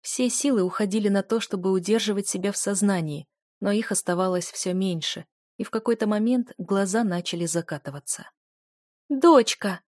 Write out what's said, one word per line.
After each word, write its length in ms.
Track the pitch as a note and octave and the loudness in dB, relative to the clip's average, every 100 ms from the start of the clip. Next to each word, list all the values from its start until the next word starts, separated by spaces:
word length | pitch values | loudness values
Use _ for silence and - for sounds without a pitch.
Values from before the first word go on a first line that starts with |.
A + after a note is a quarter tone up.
Все 280 | - - B3+ | -8 -2 0
силы 340 | - C#4+ A#3+ | 0 0 2
уходили 460 | F#3 - G#3 G#3 G#3 | 2 0 0 0 2
на 140 | G3 | 0
то, 180 | F#3+ A3+ | 0 -2
чтобы 300 | G#3 G3 F3+ | -2 -4 0
удерживать 560 | F#3+ F3 A3 G#3 G3+ G3+ | 0 2 0 2 -2 -2
себя 240 | G3 G3 | -2 -2
в 40 | G3 | -2
сознании, 680 | - G3 G3+ F#3+ D#3+ D3 - _ _ _ | -2 0 2 2 -2 -6 -10 _ _ _
но 100 | G3+ | 0
их 220 | G#3 A3+ | 0 0
оставалось 580 | F#3 - F3 F#3 F3+ E3+ | -4 -2 0 0 0 -4
всё 220 | - - | -6 -4
меньше, 540 | F3+ F#3+ E3+ - - - _ _ _ | 0 0 -2 -4 -8 -12 _ _ _
и 60 | |
в 60 | - | -6
какой-то 360 | A3+ A3 A3+ A3 | -4 -2 0 0
момент 460 | G#3 A3 B3+ B3 - | 2 2 2 -2 -8
глаза 460 | F3 G3 G3 G#3 | -2 0 2 0
начали 420 | A3+ F3 F3 E3+ E3+ | 0 -2 -4 -4 -2
закатываться. 840 | E3+ E3 D3 - C#3+ - - - _ _ _ _ _ _ _ _ | -2 -4 -8 -8 -12 -8 -10 -10 _ _ _ _ _ _ _ _
Дочка! 720 | C#4 E4 D4+ A3+ - G3+ F3+ | 4 8 8 6 -2 -4 -6